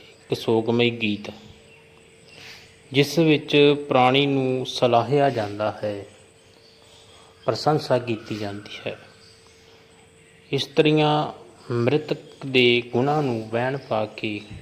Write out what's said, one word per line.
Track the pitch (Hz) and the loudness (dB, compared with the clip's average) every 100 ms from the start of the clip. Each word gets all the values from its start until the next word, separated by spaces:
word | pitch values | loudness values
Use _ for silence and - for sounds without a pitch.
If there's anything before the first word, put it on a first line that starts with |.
| - | -20
ਇੱਕ | - - 123 | -20 -8 -4
ਸੋਗਮਈ | - 113 113 117 120 | 0 0 2 2 2
ਗੀਤ, | 117 107 101 - - - - - - - - - _ - - - - - - - | 0 -4 -4 -8 -16 -20 -20 -20 -20 -20 -20 -20 _ -20 -20 -20 -20 -20 -20 -2
ਜਿਸ | 127 139 - | 2 2 4
ਵਿੱਚ | 160 147 - 147 143 143 - | 4 2 2 4 6 4 2
ਪ੍ਰਾਣੀ | 131 127 135 143 | 4 4 4 2
ਨੂੰ | 135 131 127 127 | 0 0 -2 -6
ਸਲਾਹਿਆ | - 123 117 113 143 139 | 0 2 4 2 2 2
ਜਾਂਦਾ | 117 104 104 107 104 | 0 -4 -4 -6 -6
ਹੈ, | 107 101 95 - - _ _ _ _ _ - - - - - _ - | -8 -8 -12 -20 -20 _ _ _ _ _ -20 -20 -20 -20 -20 _ -6
ਪ੍ਰਸ਼ੰਸਾ | 113 147 151 - 127 | -2 0 0 0 -2
ਕੀਤੀ | 117 110 - 107 | -2 -8 -8 -8
ਜਾਂਦੀ | 104 101 - - - | -8 -10 -14 -14 -12
ਹੈ। | 98 - - - - - - - - _ _ _ _ _ _ - | -12 -16 -20 -20 -20 -20 -20 -20 -20 _ _ _ _ _ _ -6
ਇਸਤਰੀਆਂ | 139 - - 151 156 151 151 151 - - - - | -6 -2 2 4 4 2 0 -2 -8 -20 -18 -6
ਮ੍ਰਿਤਕ | 120 120 151 151 151 - - 139 | -2 0 0 -2 -8 -10 -14 -2
ਦੇ | 127 123 120 - | 4 4 4 0
ਗੁਣਾਂ | 120 139 151 | -2 0 0
ਨੂੰ | 143 113 107 | 0 -4 -4
ਵਹਿਣ | 117 127 139 | -4 -2 -4
ਪਾ | - 110 107 | -4 -4 -4
ਕੇ | - 110 104 - - | -6 -8 -8 -10 -16